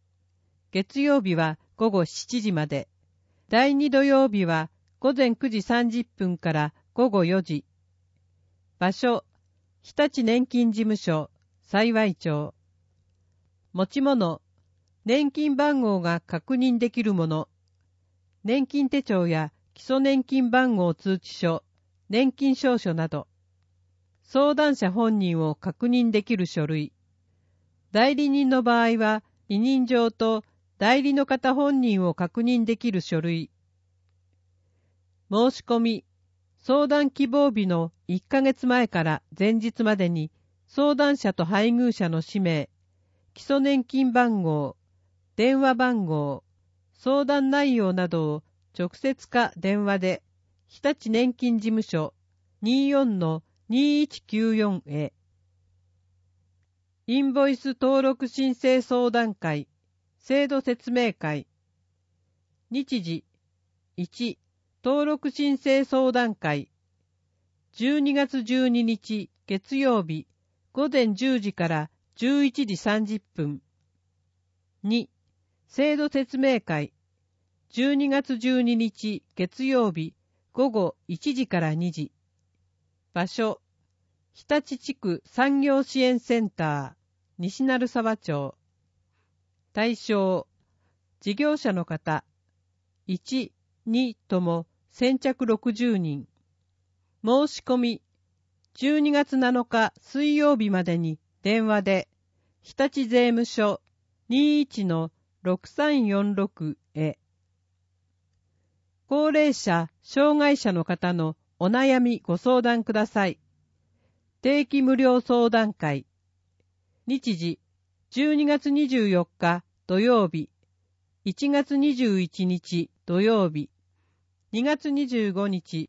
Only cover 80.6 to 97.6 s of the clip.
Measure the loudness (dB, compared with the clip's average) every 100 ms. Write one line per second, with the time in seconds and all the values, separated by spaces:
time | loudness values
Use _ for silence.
80.6 | 0 0 -2 -6 -12 -8 -4 -4 -2 -2
81.6 | -2 -2 -4 -6 -12 _ _ _ _ _
82.6 | _ _ _ _ _ -6 -4 -2 -4 -4
83.6 | _ _ _ _ _ _ _ _ -2 -2
84.6 | -2 -12 -10 -6 -4 -6 _ -2 0 2
85.6 | 2 2 0 0 2 0 0 -2 -2 -4
86.6 | -4 -4 -8 -16 _ _ _ -8 -8 -2
87.6 | -2 0 -2 -2 -2 -4 -4 -6 -6 -12
88.6 | _ _ _ _ _ _ _ _ _ _
89.6 | _ -4 -2 -4 -2 0 0 -2 -6 _
90.6 | _ _ _ _ _ _ -8 -2 0 0
91.6 | -2 -4 -4 -8 -4 -6 _ _ _ _
92.6 | _ _ _ _ -10 -8 -6 -6 -6 _
93.6 | _ _ -4 -2 -2 -6 -4 -2 -2 -4
94.6 | -8 _ _ -2 -2 0 -2 -4 -2 -2
95.6 | -2 -2 -2 0 -2 -6 -12 _ _ _
96.6 | _ _ _ _ _ _ 0 2 0 -4